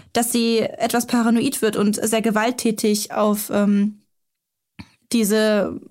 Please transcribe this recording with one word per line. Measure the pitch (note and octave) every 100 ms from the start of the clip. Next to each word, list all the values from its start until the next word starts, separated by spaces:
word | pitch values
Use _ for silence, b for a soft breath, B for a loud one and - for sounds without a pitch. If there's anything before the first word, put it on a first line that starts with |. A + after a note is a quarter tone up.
| B
dass | A#3+ A#3+
sie | A#3+ A3+ A3+
etwas | - - A#3 A#3+ A#3+
paranoid | A#3+ A3+ A#3 C4+ -
wird | G#3+ -
und | G#3 G#3
sehr | A3 A3
gewalttätig | A3 G#3+ A3+ B3 A#3 A3 G#3+ G#3 -
auf, | - G#3+ G#3 -
ähm, | G3+ G3+ G3+ G#3 - _ _ _ _ _ _ _ - B B -
diese | A#3 G3+ G#3+ G#3+ G#3 - - -